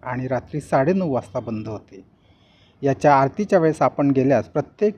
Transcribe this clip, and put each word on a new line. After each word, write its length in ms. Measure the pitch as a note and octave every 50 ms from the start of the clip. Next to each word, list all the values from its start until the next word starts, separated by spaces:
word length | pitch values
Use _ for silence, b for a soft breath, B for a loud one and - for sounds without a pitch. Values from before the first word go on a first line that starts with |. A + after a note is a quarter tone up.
| -
आणि 260 | B2+ B2+ B2 B2+ C3
रात्री 320 | C3 A#2+ - - - D3+
साडेनऊ 520 | C#3+ - - C#3+ C3+ D#3 F#3+ G3 F#3 D#3+ C3
वाजता 280 | A#2 - - - B2+
बंद 280 | A2 A#2+ A2 G#2+ A2 A2+
होते. 360 | A2 G2 - - - - - - _ b b b b b b b b b b b b b -
याच्या 320 | C#3 C3+ - - D3 C#3+
आरतीच्या 440 | C3+ C3+ C#3 - - G#3 G3 G3+ F3+
वेळेस 240 | D#3+ D#3+ D3+ - D3
आपण 280 | B2+ - - D3 C#3+
गेल्यास 380 | C3+ C3+ B2+ C3+ C#3 A2+ G2 -
प्रत्येक 460 | - D3+ C#3 - _ - G#3 G#3 G#3